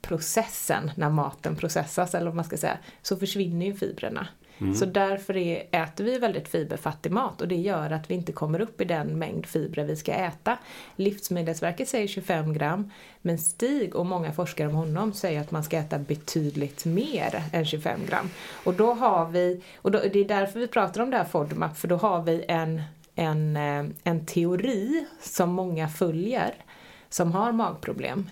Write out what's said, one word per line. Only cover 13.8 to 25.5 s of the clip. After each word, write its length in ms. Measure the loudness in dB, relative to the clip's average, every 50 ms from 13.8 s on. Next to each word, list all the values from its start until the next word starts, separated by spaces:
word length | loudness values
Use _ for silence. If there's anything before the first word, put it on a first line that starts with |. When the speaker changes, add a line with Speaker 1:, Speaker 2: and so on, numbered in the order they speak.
| 0 0 0
Speaker 1:
och 100 | -2 0
många 260 | 0 0 0 -2 -2 -2
forskare 340 | -2 -2 -2 -2 -2 -2
om 80 | 0 2
honom 380 | 0 0 0 0 0 0 0 -2
säger 280 | -2 -2 0 0 -2
att 100 | -2 -2
man 120 | -2 -4 -2
ska 140 | 0 -2
äta 220 | -2 -2 -2 -2 -4
betydligt 840 | 0 -2 -4 -4 -2 -2 0 0 0 2 0 -2 -4 -4 -6 -4 -2
mer 580 | 2 2 2 2 2 0 0 0 0 -2 -2 -4 -2 0
än 120 | 0 0
tjugofem 340 | 0 -2 -2 -2 -2 -2 -2 -2 0
gram. 200 | 0 -2 -2 -2 -8 -10 -14 -14 -14 -2 -2
Och 100 | 0 4
då 200 | 6 6 4 6
har 320 | 6 4 6 6 6 4 4
vi, 340 | 4 4 4 4 2 0 -6 -18 -20
och 140 | -2 0 2
då, 80 | 2 4 2 4 6
det 60 | 4
är 60 | 6
därför 320 | 6 4 2 2 2 0 -2
vi 80 | -4
pratar 340 | 2 4 2 2 2 2 -2 0
om 60 | 2
det 60 | 2
här 60 | 2 0
fodmap, 520 | 2 2 0 0 0 -2 -2 -2 -4 -2
för 100 | -4 0
då 80 | 2 2
har 260 | 4 4 2 2 2
vi 240 | 2 2 2 2 2
en, 340 | 0 0 0 2 0 0 -2 -4 -6 -10 -20 -20 _ _
en, 420 | 0 0 2 2 2 2 2 2
eh, 280 | 2 2 0 0 0 -2 -4 -6 -4 0
en 220 | 0 0 0 -2
teori 800 | 0 2 2 4 4 4 2 2 0 0 0 0 2 0 0 0 -4 -12 -14
som 280 | -14 -6 0 2 2
många 380 | 2